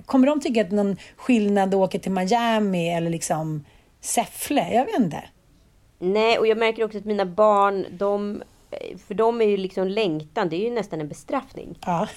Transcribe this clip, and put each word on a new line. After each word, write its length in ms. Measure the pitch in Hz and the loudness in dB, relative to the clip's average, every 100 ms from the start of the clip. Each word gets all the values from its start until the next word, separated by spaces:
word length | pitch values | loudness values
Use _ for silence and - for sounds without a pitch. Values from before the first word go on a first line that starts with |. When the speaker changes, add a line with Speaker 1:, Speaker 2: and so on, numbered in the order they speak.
| - | 0
Speaker 1:
Kommer 200 | 262 254 | 4 4
de 140 | 302 | 2
tycka 200 | 320 226 | 0 0
att 100 | 185 | 0
någon 260 | 208 202 185 - - | 0 0 -4 -10 -8
skillnad 520 | - 240 208 202 190 | 0 2 4 2 2
att 60 | 190 | 2
åka 180 | 185 196 | 2 0
till 140 | 185 | -4
Miami 760 | 190 185 233 233 220 208 180 165 | -2 0 2 2 2 2 0 0
eller 220 | 170 165 | -2 -2
liksom 540 | 165 - 160 160 156 - _ _ _ | -4 -4 -4 -4 -6 -10 _ _ _
Säffle? 720 | - - 220 - - 285 180 | -6 -4 -4 -6 -2 -2 2
Jag 100 | 220 | 2
vet 140 | 285 415 | 2 0
inte. 260 | 185 - - _ _ _ _ _ _ _ | 0 -2 -12 _ _ _ _ _ _ _
Speaker 2:
Nej, 400 | 180 208 220 226 | -2 2 2 4
och 80 | 220 | 2
jag 120 | 220 | 2
märker 260 | 226 226 | 0 0
också 140 | 220 214 | -4 -4
att 60 | |
mina 220 | 214 208 185 | -4 -2 0
barn, 600 | 175 214 202 196 196 - | 4 4 6 4 2 -4
de, 520 | 180 202 202 208 208 - _ _ - 50 180 - | -4 -2 0 -4 -8 -12 _ _ -12 -12 -14 -6
för 80 | |
dem 260 | 190 226 233 | 0 2 2
är 60 | 214 | 2
ju 100 | 202 | 2
liksom 320 | 190 196 190 | -2 -4 -2
längtan, 600 | 202 208 156 156 - 185 | 0 -2 -2 -6 -4 -2
det 80 | 165 | -2
är 80 | |
ju 60 | 226 | -2
nästan 260 | 240 208 160 | -2 -4 -6
en 80 | 151 | -8
bestraffning. 720 | - - 269 262 - - - - | -10 -6 -6 -6 -12 -16 -10 -4
Speaker 1:
Ja, 220 | 170 214 | -2 -2